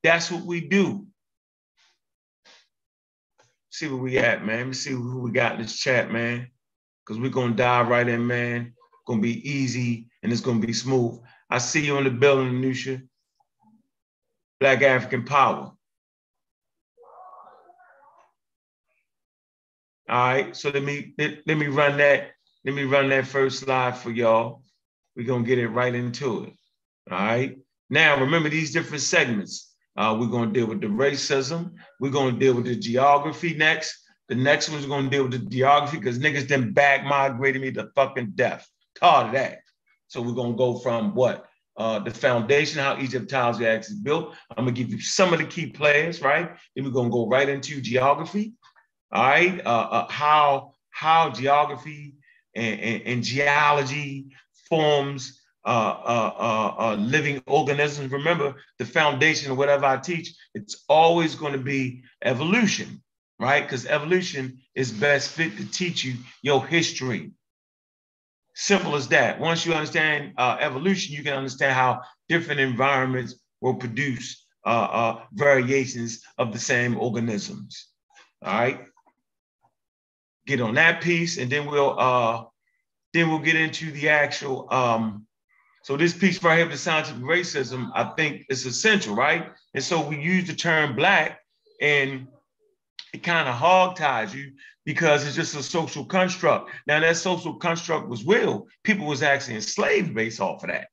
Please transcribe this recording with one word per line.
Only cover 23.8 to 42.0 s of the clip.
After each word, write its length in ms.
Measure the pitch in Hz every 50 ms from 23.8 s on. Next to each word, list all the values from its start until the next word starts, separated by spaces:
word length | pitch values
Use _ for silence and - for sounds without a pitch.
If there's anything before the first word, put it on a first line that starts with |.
| 127 123 120
for 140 | - - 120
y'all. 520 | 113 117 120 113 113 110 117 - - - _ _ _ _ _ _ _ _ _ _ _
We're 100 | - 120
gonna 180 | 117 131 120 117
get 140 | 113 131 123
it 100 | 117 113
right 260 | 107 123 123 127 123
into 500 | 127 123 120 - - 139 127 104 - 69
it. 80 | - - _ _ _ _ _ _ _ _ _ _ -
All 80 | 92 90
right. 400 | 98 107 117 123 135 135 - - _ _ _ _ _ _
Now, 320 | 127 151 160 156 143 135
remember 280 | 131 135 160 165 156 151
these 240 | 147 160 156 143
different 300 | 127 165 - 123 147 143
segments. 720 | 131 - 185 170 147 127 117 101 90 82 - - - _ _ _ _ _ _
Uh, 200 | 101 104 110 110 110
we're 80 | 123 113
gonna 240 | 117 120 117 110
deal 140 | 101 123 117
with 140 | 107 101 98
the 60 | 113
racism. 840 | 107 101 113 135 143 143 135 - - 147 135 131 131 165 170 175 - - - - - _ _
We're 140 | 127 139
gonna 260 | 127 147 135 131 120 107
deal 160 | 131 131 123
with 120 | 120 117
the 100 | 123 123
geography 760 | 107 104 117 117 123 135 143 143 143 143 156 147 - - 170 151
next. 440 | 147 156 156 160 156 - - - _ _ _ _ _ _ _
The 80 | -
next 320 | 120 131 139 147 151 151 156
one's 180 | 156 147 139
gonna 240 | 135 143 143 135 135
deal 140 | 139 139 135
with 80 | 127
the 60 | 123 131
geography 600 | - 98 123 123 127 139 143 147 147 139 156 160
'cause 220 | - 127 117 123
niggas 260 | 139 151 143 143 131
done 260 | 127 147 135 123 107
back 320 | 98 147 143 143 139 135 -
migrated 580 | 139 143 139 135 139 127 120 135 135 131 135
me 100 | 135 131
to 180 | - 127 131 - _
fucking 360 | 143 135 135 - 131 123 107 98
death. 320 | - 127 110 85 - - _ _ _ _ _ _
Tired 340 | - - 180 156 139 147 110
of 40 |
that. 260 | 117 135 123 - - - _ _ _ _ _ _ _ _ _
So 140 | _ - 131
we're 140 | 120 123 120
gonna 220 | 123 120 120 117
go 220 | 107 131 123 117 -
from 360 | - 127 117 117 107 104 101
what? 340 | 120 127 117 95 - - - _ _ _ _ _
Uh, 220 | - 110 113 110 104